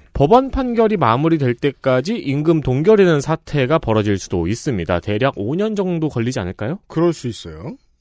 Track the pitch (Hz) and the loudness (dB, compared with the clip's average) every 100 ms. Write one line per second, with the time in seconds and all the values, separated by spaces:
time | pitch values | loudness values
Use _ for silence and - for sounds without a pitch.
0 | - - 143 240 269 262 254 233 220 208 | -8 0 4 4 4 -2 -2 2 2 2
1 | 120 120 160 160 127 120 143 - 135 127 | 2 2 2 2 0 0 -2 -2 0 0
2 | 151 233 - 139 156 160 131 127 165 214 | 0 -4 -4 -2 2 2 2 0 4 6
3 | 180 147 135 160 - 151 127 160 - 110 | 6 2 0 -4 -4 -2 0 0 2 2
4 | 104 98 - 90 85 113 - 104 82 87 | 2 0 -2 -4 -2 -4 -4 -4 -2 -2
5 | 101 104 135 - 101 170 214 208 185 170 | -2 -2 -2 -2 -4 -4 -4 -2 -2 -2
6 | 156 120 117 127 90 - 107 - - 160 | -2 -2 -4 -4 -6 -6 -6 -8 -8 -2
7 | 170 156 123 107 - 156 127 262 _ _ | 0 0 -6 -10 -12 -14 -14 -16 _ _